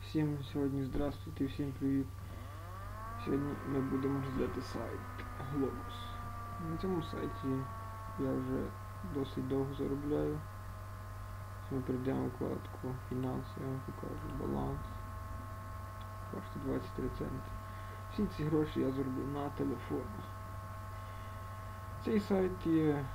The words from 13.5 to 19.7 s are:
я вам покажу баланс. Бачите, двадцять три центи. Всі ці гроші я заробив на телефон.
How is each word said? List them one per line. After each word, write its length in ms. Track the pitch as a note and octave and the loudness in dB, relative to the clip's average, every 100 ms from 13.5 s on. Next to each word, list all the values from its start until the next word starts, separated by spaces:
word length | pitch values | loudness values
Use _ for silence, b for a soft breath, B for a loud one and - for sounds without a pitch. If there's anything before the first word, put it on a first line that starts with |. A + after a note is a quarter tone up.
| - | -4
я 60 | C3+ | -2
вам 140 | C3+ - | -2 -4
покажу 420 | - - - - C#3 | -6 -4 -4 -2 -2
баланс. 400 | - C#2 - C#3+ - - - - - - - - - - - - - - - | 0 2 2 0 -2 -6 -6 -6 -4 -4 -6 -6 -6 -6 -6 -6 -8 -6 -6
Бачите, 240 | - - - | -4 -4 -2
двадцять 280 | C3+ C3 - | 0 0 0
три 160 | - C3 | -2 -2
центи. 420 | - - C3+ - - B B B B B | 0 -2 -2 -4 -6 B B B B B
Всі 140 | - G3+ | 2 2
ці 180 | - | 4
гроші 360 | D3+ D3+ D3+ - | 6 6 6 4
я 100 | C3 | 4
заробив 380 | C3 C3+ C3 C3 | 4 2 2 0
на 140 | C#3+ C#3+ | 0 0
телефон. 580 | - C#3 | 2 2